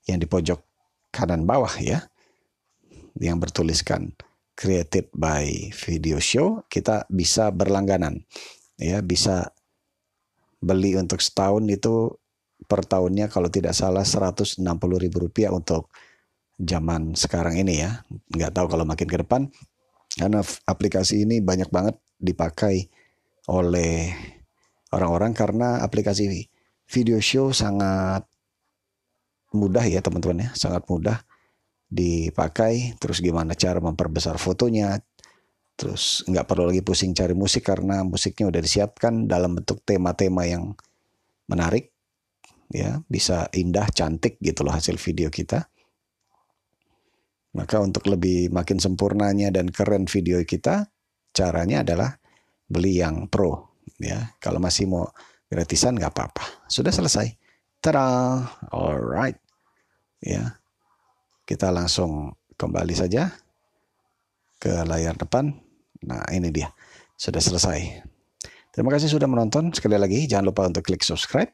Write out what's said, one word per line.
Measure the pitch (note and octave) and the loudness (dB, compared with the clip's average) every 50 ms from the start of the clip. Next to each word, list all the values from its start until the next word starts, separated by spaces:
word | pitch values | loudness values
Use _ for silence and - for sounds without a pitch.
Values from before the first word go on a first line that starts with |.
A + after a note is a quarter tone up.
| _ | _
yang | - F#2+ F2+ E2 | -2 -2 -2 0
di | |
pojok | D#2+ - F#2 D#2+ D#2 - - _ _ _ _ _ _ _ _ _ _ | 0 0 0 2 0 -2 -2 _ _ _ _ _ _ _ _ _ _
kanan | - - - E2+ F2 D#2+ D#2+ | -4 -4 -2 0 0 0 2
bawah | F2+ A#2+ C#3 A#2+ F#2 - | 2 2 2 2 0 -2
ya, | - - - G#2+ E3 - - _ _ _ _ _ _ _ _ _ _ _ _ _ _ _ _ - - - - _ - | -4 -2 -2 -2 -2 -4 -8 _ _ _ _ _ _ _ _ _ _ _ _ _ _ _ _ -20 -20 -20 -18 _ -6
yang | - E2+ E2+ | -4 -2 0
bertuliskan | E2+ F2 F2 - - E2+ E2 E2 E2 - - - F2+ F2+ F2 - _ - _ _ _ _ _ _ | -2 -2 -2 -2 0 0 0 0 -2 0 -2 -4 -4 -4 -8 -12 _ -20 _ _ _ _ _ _
created | - - F#2+ F#2+ F2+ E2 - - F#2+ - - | -4 0 2 2 2 0 0 0 -2 -2 -2
by | _ - D#2 D#2 D#2 D2 D2 D2 D2+ D#2+ - - - | _ -2 0 0 0 0 -2 -2 -4 -6 -8 -12 -12
video | - - - E2+ D#2+ D#2+ D#2+ D#2 - - | -10 -6 -4 -4 -2 0 -2 0 0 0
show, | - - A#2+ D#3 F#3+ A3 A3 - _ | 0 2 2 2 2 0 -2 -8 _
kita | - G2+ - - A2 G#2 - _ | -4 -2 0 2 0 0 -2 _
bisa | F#2+ F#2 E2+ - - A2+ A2 G#2 | -2 0 2 2 2 4 2 2
berlangganan | F#2+ F2+ G2 F#2+ G2 G2 G2 G2 G2 F2+ F2+ D2 - - - _ - - - - - _ _ _ _ - | 2 0 2 2 2 2 2 2 2 2 0 -2 -4 -6 -12 _ -20 -20 -18 -20 -20 _ _ _ _ -6
ya, | - E2+ F#2 G#2 G2 | -2 -2 0 0 0
bisa | F2 F2+ E2+ - G#2 F#2+ F2+ E2+ - _ _ _ _ _ _ _ _ _ _ _ _ _ _ _ _ _ _ _ _ _ _ - | 0 0 0 2 2 2 0 -2 -4 _ _ _ _ _ _ _ _ _ _ _ _ _ _ _ _ _ _ _ _ _ _ 0
beli | F2 F#2+ F#2+ F#2+ G2+ F#2 | 0 2 2 2 2 2
untuk | F#2+ F#2 E2+ F#2 F2 | 0 0 -2 -2 -2
setahun | - - - - F#2+ G2 G2+ G#2+ A2 | -2 -2 0 2 2 4 4 2 2
itu | G#2 G2+ G2 - A#2 A2+ A2+ A2+ A#2 - - _ _ _ _ _ _ _ _ | 0 -2 0 0 2 2 2 0 0 -4 -8 _ _ _ _ _ _ _ _
per | - _ G#2 G2 G2 | -2 _ 0 0 4
tahunnya | - G2 F#2 F#2 F2+ F#2 G2+ G#2 G#2 | 2 4 4 4 4 2 0 0 0
kalau | - F#2+ F2 F2 | 0 0 0 2
tidak | F2+ G2 F2 E2+ F2 | 0 0 0 0 0
salah | - - F#2+ F#2 F#2+ G2+ | 0 0 2 2 2 2
seratus | - - G#2+ F#2+ F#2 G#2 - G#2 - - - | 2 0 0 0 0 0 -2 -4 -4 -2 -2
enam | F#2+ F2+ E2+ | -2 -2 -2
puluh | E2 - F2+ F#2 F2+ | 0 0 0 0 2
ribu | F2+ F2 F2+ F#2 F2+ | 0 0 0 0 -2
rupiah | E2 - - G#2+ G2 | 0 2 2 2 2
untuk | F#2 F2+ E2+ - F2 E2 D#2+ _ _ - - - _ _ _ _ _ _ _ _ _ - | 2 -2 0 0 -2 -2 -2 _ _ -20 -20 -20 _ _ _ _ _ _ _ _ _ -8
zaman | F#2 E2 F#2 E2 D#2 E2 E2 D#2+ D#2+ D#2+ D#2+ | -4 -2 -2 0 0 0 -2 -2 -2 -2 -2
sekarang | - - - - F2 E2 F2 E2 | -2 -2 -2 0 0 0 0 0
ini | - G2 F#3 E2+ D2+ | 0 0 2 0 0
ya. | D2+ F#2 A2+ A#2+ - _ - G2+ _ _ | -2 -4 -6 -8 -10 _ -18 -18 _ _
Nggak | - E2 E2 D2 - | -4 -4 -4 -2 0
tahu | - F2+ E2 | -2 -2 0
kalau | - D#2+ - | 0 0 0
makin | D#2 - D#2+ - | -2 -2 -2 -2
ke | - - E3+ | -2 -2 -4
depan, | E3 - A#2+ C3 C#3 C#3 _ - - _ _ _ _ _ _ _ _ _ - | 0 0 0 0 0 -2 _ -18 -20 _ _ _ _ _ _ _ _ _ -6
karena | - D#2+ G2 G#2+ G#2 G2 | -2 0 2 2 2 0
f-, | - - - _ | -2 -6 -8 _
aplikasi | - F#2+ - - G2+ - F#2 F#2+ F#2 G#2+ G#2 G#2 | -4 -2 0 0 0 2 2 0 2 2 2 2
ini | A2 A#2 A#2 | 2 2 2
banyak | G2+ F#2 F#2 F#2 F#2 - | 2 2 2 0 0 0
banget | - F2+ F#2 A2 - - _ _ _ _ | 0 0 0 0 -2 -4 _ _ _ _
dipakai | F2+ F2+ E2+ - E2 D#2+ - - A2+ G#2 G2 F#2 F#2+ - _ _ _ _ _ _ _ _ _ _ _ | -2 -2 0 0 -2 -2 0 0 2 2 2 0 -2 -4 _ _ _ _ _ _ _ _ _ _ _
oleh | - F2+ F#2 F2+ F2 F2 F2 E2+ E2 E2 E2 E2 F2 F2 - - - - - - _ _ _ _ _ _ _ _ _ | -2 0 2 2 2 2 2 2 2 0 0 -2 -4 -6 -10 -14 -18 -20 -20 -20 _ _ _ _ _ _ _ _ _
orang-orang | - F#2+ F#2 E2+ E2+ E2+ G#2 A2+ | -2 0 0 2 2 2 2 0
karena | A2+ - A2 G2+ G2+ A2+ A#2+ B2 A#2+ B2 A#2+ | 0 0 0 0 0 0 0 0 0 0 -2
aplikasi | A2 - G#2+ G#2 G#2+ G2+ G2+ G#2 G2+ F#2+ E2+ - _ _ _ _ _ _ _ _ | 0 0 0 0 0 0 0 0 -2 -2 -6 -8 _ _ _ _ _ _ _ _
video | _ - B2+ A#2+ A2+ A2+ A2 G#2 | _ 0 2 2 4 4 2 2
show | - - C3+ C3+ C3+ B2+ | 2 2 2 2 2 0
sangat | - G#2+ G#2 G2+ G2+ G2+ G2 G2 F#2+ F#2+ F#2+ F#2+ F#2+ - _ _ _ _ _ _ _ _ _ _ _ _ _ _ _ _ _ _ _ _ _ _ _ _ _ - | 0 0 0 0 0 0 2 2 0 0 0 -2 -2 -4 _ _ _ _ _ _ _ _ _ _ _ _ _ _ _ _ _ _ _ _ _ _ _ _ _ 0
mudah | G#2+ G2+ G2 F#2 A#2+ A#2 | 2 2 4 4 4 4
ya | G#2+ F2 F#2 - | 4 2 2 0
teman-teman | - E2+ F2+ F2 F2+ F2 E2+ G#2+ | 0 -2 0 0 0 0 0 -2
ya, | B2 - | -4 -4
sangat | - - F#2 F2+ F#2 - - | -4 -2 -2 -2 -2 -2 -2
mudah | F#2 E2+ D#2 G2+ A2 A2+ - _ _ _ _ _ _ _ _ _ _ _ _ _ | -2 0 0 0 -2 -2 -6 _ _ _ _ _ _ _ _ _ _ _ _ _
dipakai. | - - F2+ F2 E2+ E2+ E2 E2 - - E2 E2 - - A2+ A2+ A#2 A#2+ B2 A#2+ A2+ - | -4 -2 0 0 0 0 -2 -2 -2 -2 -4 -2 2 2 2 2 2 0 -2 -6 -6 -6
Terus | - - - - F2 | -6 -4 -4 0 0
gimana | F2 E2 E2 E2 D#2+ E2 | 0 2 2 0 -2 -2
cara | - - F2+ F2+ F2 | 0 0 0 0 0
memperbesar | E2+ E2+ E2 - F2 - D#2+ F2 - E2+ D#2+ | 0 -2 -2 -2 -2 -2 -2 -2 -2 -2 -4
fotonya, | - - A2+ - - B2 B2 A2+ A2 G#2 G2+ G2 G#2 - _ _ _ - - _ _ _ _ _ _ _ _ _ | -2 -2 -2 2 2 2 2 2 2 0 0 -2 -4 -6 _ _ _ -20 -20 _ _ _ _ _ _ _ _ _
terus | - - - - - - - - - - | -8 -6 -6 -4 -2 -2 -2 -2 -2 -2
nggak | - F#2 F2 - | 0 0 0 2
perlu | - F2+ E2+ F2 E2+ | 0 2 2 2 2
lagi | F#2 F#2 F#2 | 2 0 0
pusing | - F#2 - G2 F#2 E2+ | 0 0 0 0 0 0
cari | - F#2+ F2 F2+ | 0 0 0 2
musik | F2+ G2 G2 - B2 - | 0 0 0 0 0 2
karena | - F#2+ F2+ F#2 F#2+ G2 G2 F#2+ | 0 0 0 0 -2 -2 0 -2
musiknya | F#2 F2 F#2+ - G2 - - A2 F#2+ | -2 -2 -2 -4 -4 -2 0 -2 0
udah | E2+ F2 | 0 0
disiapkan | E2 - - G2+ G2+ G#2 _ - - A#2 A#2 A2+ A2+ | 0 0 2 2 0 0 _ -2 0 0 2 0 0
dalam | G#2 F#2 F2 F2+ F2+ F2 | 0 2 2 2 2 0
bentuk | F2+ - - G2 G2+ _ | -2 -2 -4 -6 -6 _
tema-tema | - G#2 F#2 F2+ F2 F2 - G2 F#2+ F#2 F2+ F2 | 0 0 2 2 0 0 2 0 2 2 0 0
yang | F2 F2 F2 F2 G2 G#2 - _ _ _ _ _ _ _ _ _ _ _ _ _ - | -2 -2 -4 -6 -8 -10 -14 _ _ _ _ _ _ _ _ _ _ _ _ _ -4
menarik | - E3+ E3+ E3+ - A#2 - _ _ _ _ _ _ _ _ _ _ _ - - _ _ _ _ | -2 0 2 2 0 0 -2 _ _ _ _ _ _ _ _ _ _ _ -20 -20 _ _ _ _
ya, | - - G2 G2+ B2 D3+ D#3+ _ | -6 -4 -2 -2 -2 -4 -4 _
bisa | - - - - F#2 E2+ - - - | -2 -2 0 0 0 0 -2 -2 -2
indah, | F2+ F2+ F2+ F2 G2+ G#2 G#2 | -2 0 2 2 2 0 0
cantik | - - E2 D2+ E2 D#2 - - - | 0 0 0 -2 -2 0 -2 -2 -2
gitu | _ - D#2+ D#2+ - | _ -2 -2 0 0
loh | D2+ C#2 C#2 | -2 0 0
hasil | D#2+ - - F2 - | 0 -2 -2 -4 -4
video | - - D#2+ E2 E2+ D2+ - | -4 -4 -2 -2 -2 -2 -2
kita. | - D#2+ - - - E3 _ _ _ _ _ _ _ _ _ _ _ _ _ _ _ _ _ _ _ _ _ _ _ _ _ _ _ _ _ _ _ _ _ _ _ _ _ _ | -6 -4 -2 -2 -4 -4 _ _ _ _ _ _ _ _ _ _ _ _ _ _ _ _ _ _ _ _ _ _ _ _ _ _ _ _ _ _ _ _ _ _ _ _ _ _
Maka | F#2+ F#2 - - G#2+ | -8 -4 0 2 2
untuk | G2+ G2 F2+ - - | 2 2 0 0 0
lebih | G2+ G2+ F2+ F2 F#2 F2+ F2+ F2+ F2 F2+ | 2 2 2 2 2 2 2 2 2 0
makin | F2+ F2 - G2 | -2 0 0 0
sempurnanya | F#2 - F#2 F#2 F#2+ G2 G2+ G2+ G#2 G#2 G2+ G2 G2+ G2+ G2+ | 0 2 0 0 2 0 0 2 2 2 2 4 2 2 2
dan | F#2 F#2+ F2+ F2+ F2+ | 2 0 0 0 0
keren | - G2+ G#2 G#2 G2 F#2+ | 0 2 2 4 2 0
video | F#2 - G2+ F2 E2+ F2+ F2+ E2+ | 0 0 0 2 2 2 2 2
kita, | - - E2 - - F3 G3+ G#3 - _ _ _ _ _ _ _ _ _ | 0 -2 -2 0 0 0 0 -2 -4 _ _ _ _ _ _ _ _ _
caranya | - F#2+ F2+ E2 E2+ E2+ F#2+ - D2 | 0 0 0 0 0 0 0 0 0
adalah | - - E2+ E2+ G#2 C3 C#3 _ _ _ _ _ _ _ _ _ _ _ | 0 0 0 0 0 -2 -4 _ _ _ _ _ _ _ _ _ _ _
beli | G2+ F2 F2 G2 F#2 F2 | -2 0 2 2 2 2
yang | F2 D#2+ D#2+ E2 F2+ | 2 0 -2 -4 -4
pro | F#2+ - G2+ G2 E2+ C#2 - - _ _ _ _ - _ | -2 0 2 2 2 0 -2 -8 _ _ _ _ -20 _
ya. | _ F2 F#2+ - A2 A#2 A2+ _ | _ -6 -6 -4 -6 -6 -8 _
Kalau | _ - - F2 F2 | _ -6 -4 -2 0
masih | F2+ F#2 F#2 - G2+ | 0 0 0 0 0
mau | F#2+ F#2 F2 E2 - _ - - - _ _ _ _ | 0 0 -2 -4 -6 _ -20 -20 -20 _ _ _ _
gratisan | - E2+ E2+ - - - - B2 B2+ | -4 -4 -2 -2 0 2 2 2 0
nggak | A2+ - - - | 0 -4 -4 -4
apa-apa. | - - - _ - - - - - _ - | -4 -6 -6 _ -10 -10 -10 -14 -18 _ -6
Sudah | - - - F3+ - | -4 0 0 0 0
selesai. | - F3 C#3+ - G#2+ G#2+ A#2 - _ _ _ _ _ _ _ _ _ | 0 0 0 0 0 -2 -4 -6 _ _ _ _ _ _ _ _ _
Tada! | - D#3+ D3+ C#3 C3+ C3 B2+ B2+ B2+ B2 B2+ C3 B2 A#2+ - - - - | 0 2 2 4 2 4 2 2 2 2 0 0 -2 -6 -10 -14 -12 -8
Alright. | - - C3 - D3+ C2+ A#1 A1+ C2 F2 B2+ C3 - _ _ _ _ _ _ _ _ _ _ _ _ _ _ _ _ _ | -6 -2 -2 -2 -2 -2 -2 -2 -2 -2 -2 -2 -4 _ _ _ _ _ _ _ _ _ _ _ _ _ _ _ _ _
Ya. | - - - - - A#2+ - _ _ _ _ _ _ _ _ _ _ _ _ _ _ _ _ _ _ - | -6 -4 -4 -2 -4 -4 -8 _ _ _ _ _ _ _ _ _ _ _ _ _ _ _ _ _ _ -8
Kita | D#3 - - F#2 F2+ | -4 0 0 0 2
langsung | F2 F2 E2+ - - F#2 E2 D#2 D2+ D2 C#2 - _ _ _ _ | 0 0 0 0 0 0 0 -2 -4 -6 -8 -12 _ _ _ _
kembali | _ - E2 E2 E2+ E2+ E2+ E2+ | _ -4 -4 -2 -2 -2 -2 0
saja | - F#2 F2+ G2 A#2+ E3 F#3 - - _ _ _ _ _ _ _ _ _ _ _ _ _ _ _ _ _ _ _ _ _ _ _ _ | 0 0 2 2 0 0 -2 -4 -10 _ _ _ _ _ _ _ _ _ _ _ _ _ _ _ _ _ _ _ _ _ _ _ _
ke | - - E3+ E3+ E2 | -4 -2 -2 -2 -2
layar | - E2 E2 E2 E2 D#2+ | -2 -2 -2 -2 -2 -4
depan. | - - - - B2+ C#3 D3+ C#3+ - _ _ _ _ _ _ _ - - | -6 -4 0 0 0 0 0 -4 -8 _ _ _ _ _ _ _ -16 -12
Nah, | - B1 A1+ - - | -10 -8 -8 -6 -4
ini | E2 F#2 F2 E2+ D2+ | -2 -2 -2 0 -2
dia. | D#2 - - - _ - - - - - _ _ | -2 -4 -4 -10 _ -20 -20 -20 -20 -20 _ _
Sudah | _ - - - - | _ -8 -4 -2 0
selesai. | - - F#2 E2+ - F#2+ D#2+ D2+ E2+ E2+ - - - - _ _ _ _ _ _ - - - - _ _ | 0 0 2 2 0 0 0 -2 -4 -6 -10 -12 -18 -20 _ _ _ _ _ _ -18 -18 -18 -20 _ _
Terima | _ - A2 B2+ C#3+ | _ -2 0 2 2
kasih | D3 D3+ D#3 | 2 2 2
sudah | D#3 D3+ C#3+ | 2 2 2
menonton. | C3+ B2+ A#2 A2+ A2 - D3 D#3+ E3+ D#3 | 2 4 2 2 2 2 2 0 0 -2
Sekali | - - G#2+ G#2 | 0 0 2 4
lagi, | G2+ G2+ F#2 G2 B2+ D#3 C#3 | 4 4 4 2 0 2 2
jangan | G#2 G2 G2 F#2+ F#2 | 2 2 2 2 2
lupa | G2+ F#2+ F2+ | 2 0 2
untuk | E2 E2+ E2 | 0 0 0
klik | - F#2 E2 | -2 -2 0
subscribe. | - - F2 E2 - - - C#3 - - | 0 -2 -2 -2 -4 -2 0 0 0 0